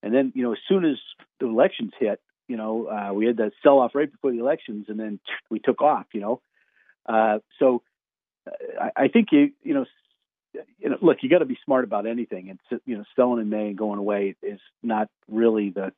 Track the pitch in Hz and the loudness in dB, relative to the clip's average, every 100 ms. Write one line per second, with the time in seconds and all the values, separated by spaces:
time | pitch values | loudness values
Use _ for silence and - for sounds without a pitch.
0 | 101 120 135 131 123 107 - 190 165 127 | 0 0 0 -2 -4 -4 0 2 2 -2
1 | - - _ _ 131 110 180 - 107 - | -8 -20 _ _ -2 2 2 0 -10 -4
2 | 107 101 _ _ _ 120 110 110 113 107 | -2 -2 _ _ _ -8 -4 -4 -4 -6
3 | 101 98 113 117 107 - 151 139 123 139 | -4 0 0 0 -2 2 6 6 4 0
4 | 147 _ 139 120 123 160 - 104 104 107 | -4 _ -4 -2 -2 -2 -6 -12 -10 -8
5 | 107 101 - - _ - - 120 143 127 | -8 -10 -12 -14 _ -4 -2 2 2 2
6 | 90 110 101 123 _ _ _ _ _ _ | -4 -8 -4 -6 _ _ _ _ _ _
7 | - 113 110 107 _ _ 135 120 _ _ | -2 2 2 0 _ _ 2 2 _ _
8 | _ _ _ _ - - - - - - | _ _ _ _ -18 -14 -12 -6 -6 0
9 | - 233 214 147 143 - - 143 127 _ | 2 4 4 4 4 0 -4 -4 -4 _
10 | _ _ _ _ _ - - _ 147 127 | _ _ _ _ _ -18 -18 _ -6 2
11 | 160 - 131 175 139 123 - 131 120 107 | 4 4 4 2 2 -4 -2 0 0 -4
12 | 107 120 113 95 92 95 _ 117 - 110 | -4 -6 -6 -10 -14 -20 _ -10 -6 -10
13 | 104 - 123 120 107 107 107 98 107 101 | -6 0 2 2 -2 -4 -4 -4 -4 -4
14 | 101 101 98 92 101 101 _ _ 120 107 | -2 -2 -2 -4 -12 -12 _ _ -4 -2
15 | 107 _ _ 110 117 110 101 92 95 | -4 _ _ 0 2 2 -2 -4 -8